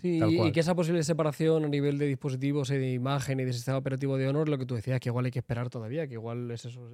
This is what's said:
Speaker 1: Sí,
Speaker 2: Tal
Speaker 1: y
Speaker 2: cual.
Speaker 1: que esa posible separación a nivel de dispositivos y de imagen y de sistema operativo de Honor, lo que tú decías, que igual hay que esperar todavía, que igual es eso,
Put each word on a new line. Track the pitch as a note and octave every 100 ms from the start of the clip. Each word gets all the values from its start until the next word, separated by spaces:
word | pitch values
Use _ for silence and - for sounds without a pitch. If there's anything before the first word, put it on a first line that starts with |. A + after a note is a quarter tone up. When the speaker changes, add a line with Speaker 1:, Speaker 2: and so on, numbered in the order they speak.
Speaker 1:
Sí, | F3+ E3
Speaker 2:
Tal | D#3+
Speaker 1:
y | E3
Speaker 2:
cual. | D#3+
Speaker 1:
que | D3
esa | E3 F3
posible | D#3+ E3+
separación | D3+ D#3+ D#3 - D#3+ D#3+ D3+
a |
nivel | C#3+ C#3+ C#3+
de | D3
dispositivos | C3+ D3 C3 C#3 D3 C3
y | C#3
de | C3
imagen | B2+ B2+ C#3 C3+ C3
y | B2+
de |
sistema | A#2+ A#2+ C3
operativo | C3+ C3 C#3 C3+
de | C3
Honor, | C#3+ D#3
lo | C#3+
que | B2+
tú | A#2+
decías, | A2+ B2+
que | B2
igual | A#2+ B2
hay |
que | B2
esperar | - A#2 B2
todavía, | B2 A2 D3 D3
que |
igual | A#2 A2+ A#2+ A#2+
es | A#2 B2
eso, | B2 A#2+